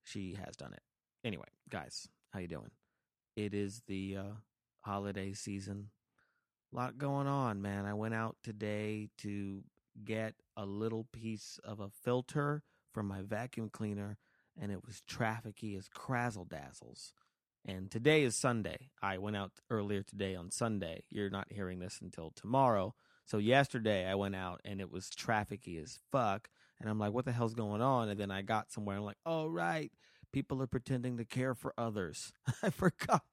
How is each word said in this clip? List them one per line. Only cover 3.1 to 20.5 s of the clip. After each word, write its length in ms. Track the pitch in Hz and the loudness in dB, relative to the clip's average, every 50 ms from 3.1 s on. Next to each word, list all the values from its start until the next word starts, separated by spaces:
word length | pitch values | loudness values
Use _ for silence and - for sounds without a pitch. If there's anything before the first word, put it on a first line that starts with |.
| _ _ _ _ _ | _ _ _ _ _
It 160 | 107 107 101 | -4 -4 -2
is 300 | 101 104 101 101 101 117 _ | 0 0 -2 -2 -4 -8 _
the, 300 | - 98 95 95 98 95 | -6 -4 -4 -2 -4 -4
uh, 160 | 98 98 101 104 110 110 _ _ _ _ _ _ _ | -4 -6 -8 -10 -12 -16 _ _ _ _ _ _ _
holiday 520 | - 107 101 101 101 101 98 98 95 98 | -6 -4 -2 -2 -2 -2 -4 -4 -4 -4
season. 580 | 98 98 - 101 98 98 95 98 98 101 101 101 _ _ _ _ _ _ _ _ _ _ _ _ _ _ _ _ | -6 -6 -6 -6 -6 -6 -6 -6 -8 -8 -8 -12 _ _ _ _ _ _ _ _ _ _ _ _ _ _ _ _
Lot 260 | - 123 123 127 120 127 | -4 -4 -4 -4 -2 -2
going 280 | 143 139 139 139 139 | -2 0 2 2 2
on, 340 | 139 139 139 135 120 104 98 | 2 2 4 4 2 2 0
man. 240 | 98 101 98 101 101 | 0 0 0 0 0
I 100 | 101 104 | 0 0
went 200 | 104 107 113 113 | 0 0 0 0
out 220 | 113 113 110 - _ | 0 0 -2 -4 _
today 680 | - 120 107 104 110 107 107 104 107 107 107 107 107 - _ - | -8 -10 -6 -4 -2 -2 0 0 0 -2 -2 -4 -6 -8 _ -8
to 460 | - 104 101 101 101 98 98 98 - - _ _ _ _ _ 113 107 | -6 -4 -4 -2 -4 -4 -6 -8 -10 -14 _ _ _ _ _ -14 -6
get 300 | 101 110 110 110 110 - _ _ _ _ | -4 -2 -2 -2 -4 -6 _ _ _ _
a 80 | 107 101 | -6 -6
little 400 | 98 98 104 110 113 113 113 110 - | -4 -2 -2 0 0 0 -2 -6 -8
piece 460 | - 113 113 113 110 104 - - - - - | -12 -8 -6 -6 -6 -6 -8 -12 -14 -14 -10
of 160 | - 107 101 | -10 -8 -8
a 100 | 104 101 | -8 -10
filter 720 | - - - 123 123 127 127 - - 151 143 147 147 151 - _ _ _ _ _ | -10 -4 0 2 2 2 2 0 0 0 2 2 0 -2 -4 _ _ _ _ _
for 100 | - 110 | -4 -4
my 200 | 107 98 98 98 | -2 -2 -2 -4
vacuum 460 | 95 101 107 104 117 127 - - 113 104 | -6 -4 -4 -4 -4 -6 -6 -6 -6 -6
cleaner, 500 | - - 110 104 101 101 101 101 107 - _ _ _ _ _ _ _ | -4 -4 -2 -2 -2 -4 -4 -6 -8 -10 _ _ _ _ _ _ _
and 140 | - - 101 | -8 -6 -6
it 140 | 101 90 - | -6 -6 -8
was 180 | 120 101 - - - | -12 -16 -16 -12 -12
trafficky 680 | - - 123 110 110 110 113 110 104 - - 107 101 | -2 0 2 2 2 -2 -6 -10 -10 -8 -6 -6 -6
as 120 | 95 92 - | -6 -8 -10
crazzle 560 | - - - - 131 120 120 123 110 95 90 | -14 -12 -4 -2 0 2 2 0 -2 -4 -8
dazzles. 680 | - - 73 71 67 - - - 60 - - - - _ _ _ _ _ _ _ _ _ _ _ | -8 -8 -10 -10 -12 -16 -16 -18 -18 -18 -18 -18 -20 _ _ _ _ _ _ _ _ _ _ _
And 260 | 101 95 92 92 101 | -8 -6 -6 -6 -4
today 320 | - 113 117 147 156 156 | -4 4 6 8 8 8
is 140 | 143 123 110 | 8 6 4
Sunday. 540 | - - 131 120 113 101 82 - - - - _ _ | 4 2 2 2 2 0 -2 -4 -8 -10 -16 _ _
I 160 | - 98 98 92 | -2 -2 -2 -2
went 180 | 98 104 107 | -2 -2 -2
out 160 | 101 98 95 _ - _ _ | -2 -2 -4 _ -16 _ _
earlier 340 | 120 110 101 101 104 98 | 0 0 2 2 0 0
today 340 | 98 - - 101 98 95 95 | -2 -4 -4 -2 -2 -2 -2
on 140 | 90 85 90 | -4 -6 -6